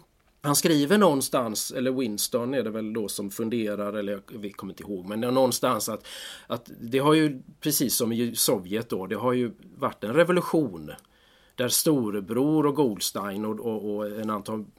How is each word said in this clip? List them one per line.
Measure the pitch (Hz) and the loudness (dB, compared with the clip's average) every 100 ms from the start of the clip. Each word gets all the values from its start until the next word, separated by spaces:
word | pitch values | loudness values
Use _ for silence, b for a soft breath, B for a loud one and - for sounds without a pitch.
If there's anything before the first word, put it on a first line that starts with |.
| _ _ _ _ | _ _ _ _
han | 147 143 | 0 2
skriver | 180 151 143 208 | 4 4 6 6
någonstans, | 190 139 131 143 117 104 - | 6 6 2 0 0 -2 -4
eller | 127 127 | -2 -2
Winston | 131 123 104 - 120 120 | 0 -2 -2 -2 -2 -2
är | 135 | -2
det | 110 | -2
väl | 110 110 | -4 -4
då | 113 101 | -4 -4
som | - 101 | -4 -8
funderar, | - 117 117 107 101 101 | -4 -2 -2 -2 -4 -4
eller | 107 101 | -4 -4
jag, | 101 - 117 | -6 -10 -12
vi | 101 | -12
kommer | - 98 | -10 -12
inte | 85 | -12
ihåg, | - 98 90 | -8 -8 -6
men | 107 | -4
det | 120 | 0
är | |
någonstans | 131 131 120 131 113 110 | 4 4 2 0 0 -2
att, | 107 - B B B B | -8 -10 B B B B
att | 117 - - | -10 -10 -16
det | 117 135 | -4 2
har | 143 | 4
ju, | 160 151 131 - - | 6 4 0 -12 -8
precis | 156 147 - - | -2 0 0 0
som | 110 | 0
i | 117 120 - | 0 0 0
Sovjet | - 117 90 104 117 | 0 0 0 -4 -2
då, | 104 92 | -4 -4
det | 104 | -2
har | 123 | 0
ju | 123 120 - - - | 0 0 -4 -18 -6
varit | 127 - | -6 -4
en | 104 | 0
revolution | 139 170 180 - 165 135 85 76 - b b b b b - | 4 4 4 2 2 0 -4 -12 -14 b b b b b -4
där | 123 | -2
storebror | - - 147 107 101 95 113 143 156 147 | 2 4 4 2 -2 -2 0 2 4 2
och | 139 | 4
Goldstein | 135 92 - 110 101 98 107 | 2 0 -4 -4 -6 -4 -4
och, | 110 | -4
och, | 117 110 104 104 | -4 -4 -4 -4
och | 104 | -4
en | 104 107 | -6 -4
antal | 107 98 110 104 | -4 -4 -8 -8